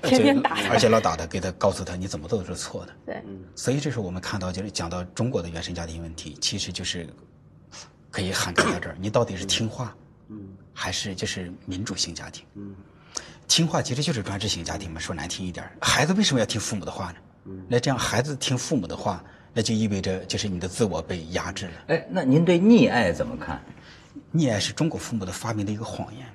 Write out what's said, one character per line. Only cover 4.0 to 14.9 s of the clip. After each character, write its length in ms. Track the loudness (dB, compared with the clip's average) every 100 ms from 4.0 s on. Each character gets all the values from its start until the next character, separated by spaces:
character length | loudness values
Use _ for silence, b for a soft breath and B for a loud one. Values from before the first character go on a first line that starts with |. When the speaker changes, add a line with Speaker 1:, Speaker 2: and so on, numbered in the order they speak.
Speaker 1:
我 100 | -4
们 100 | -4
看 180 | -6 -4
到， 140 | -4
就 100 | -4
是 80 | -4
讲 180 | -4 -4
到 140 | -4
中 260 | -6 -2 0
国 120 | 0
的 60 | -4
原 140 | -6
生 120 | -6
家 120 | -6 -6
庭 140 | -8
问 120 | -10
题， 220 | -10 -12 -4
其 180 | -4 -2
实 140 | -6
就 120 | -6
是 220 | -6 -6 -8 -14 -20 -20 -20 -20 -20 B B -20 -12
可 120 | -4
以 100 | -2
涵 220 | -2 0
盖 100 | 2
到 140 | 2 0
这 100 | -6
儿。 80 | -6
你 120 | 0
到 140 | 2
底 120 | 0 -2
是 80 |
听 240 | -2 0 0
话， 260 | -4 -10 -10 -20 -20 -16
Speaker 3:
嗯。 120 | -14 -14 -18 -20
Speaker 1:
还 180 | -8 -6
是 240 | -4 -6
就 120 | -4 -4
是 260 | -4 -8 -10 -8
民 180 | -6
主 100 | -4
型 200 | -4 -4
家 160 | -6 -12
庭？ 140 | -14 -18
Speaker 3:
嗯。 200 | -16 -14 -16 -20 B B B B B 2
Speaker 1:
听 180 | 4 6
话 160 | 2
其 140 | 0 0
实 60 |
就 100 | 0
是 100 | 0
专 160 | -2 -2
制 80 | -2
型 160 | -2
家 160 | -4 -6
庭 100 | -6